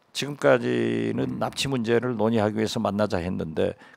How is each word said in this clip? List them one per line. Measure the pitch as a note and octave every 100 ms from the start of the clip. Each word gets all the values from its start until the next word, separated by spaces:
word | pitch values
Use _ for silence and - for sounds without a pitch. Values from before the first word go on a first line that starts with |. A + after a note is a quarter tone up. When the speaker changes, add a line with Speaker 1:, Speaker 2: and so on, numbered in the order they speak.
| _ -
Speaker 1:
지금까지는 | C#3 C#3+ C#3+ B2+ A#2+ B2 A#2 A#2 A2+ A2+
Speaker 2:
음. | C3 B2+
Speaker 1:
납치 | A2+ - C#3
문제를 | C3+ A2 A#2 B2 A#2
논의하기 | G#2+ A#2 G#2 G#2+
위해서 | G#2+ -
만나자 | G2+ G2+ G#2 F#2+
했는데 | F2 G2 E2+ D#2+ F#2+ - -